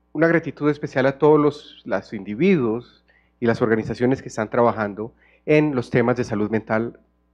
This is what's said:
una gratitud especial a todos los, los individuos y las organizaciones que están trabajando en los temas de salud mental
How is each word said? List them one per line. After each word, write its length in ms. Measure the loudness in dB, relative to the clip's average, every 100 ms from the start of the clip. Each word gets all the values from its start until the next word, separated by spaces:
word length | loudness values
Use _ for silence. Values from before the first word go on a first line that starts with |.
| _
una 140 | 0 2
gratitud 440 | 2 -2 -4 -2
especial 340 | -2 -4 0
a 140 | 0 2
todos 200 | 4 4
los, 440 | 4 -2 -12 -20
los 300 | -6 -6 -6
individuos 880 | -12 -10 0 2 2 0 -4 -8 _ _ _ _ _
y 60 | -2
las 140 | 0
organizaciones 600 | 2 0 -2 -2 -2 -2
que 60 | -4
están 200 | -8 -4
trabajando 640 | 2 2 0 -4 -6 -12 -16 _ _
en 300 | 0 2 2
los 160 | -2 -2
temas 260 | 0 2 0
de 80 |
salud 260 | -2 -4 -2
mental 480 | -4 -2 -4 -4 -10 _ _ _